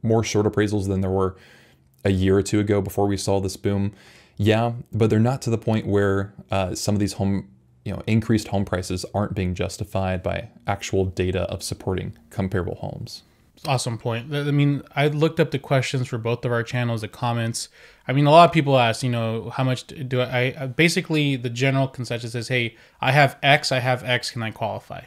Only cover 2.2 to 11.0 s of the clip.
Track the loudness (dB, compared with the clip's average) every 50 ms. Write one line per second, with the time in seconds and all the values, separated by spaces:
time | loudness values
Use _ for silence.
2.2 | 4 6 4 4 4 2 2 0 2 4 2 2 2 0 0 0 0 2 0 -2
3.2 | 0 0 0 0 0 -2 -6 -4 -4 -2 0 0 -2 -4 -6 -10 -20 -20 -20 -20
4.2 | -20 _ _ 0 2 4 4 4 2 -2 -4 -6 -12 _ 0 2 2 4 4 4
5.2 | 4 2 2 -2 -2 -2 -2 -2 0 0 -2 0 0 0 2 2 2 2 2 0
6.2 | -2 -4 -8 -18 -10 -4 -2 -2 -2 -2 -4 -4 -2 -2 0 0 0 -2 -2 -2
7.2 | -2 0 0 -2 -4 -8 -18 _ _ _ _ _ -10 -8 -8 -6 -2 2 2 2
8.2 | 2 2 0 0 0 0 -2 -2 -2 -2 -4 -4 -4 -4 -6 -6 -6 -4 -2 -2
9.2 | -2 -2 -2 -2 -2 -2 -2 -4 -4 -6 -6 -8 -10 -6 -4 -2 -2 -2 -2 -2
10.2 | -2 -4 -4 -4 -8 -10 -16 -14 -6 -6 -6 -6 -4 -4 0 0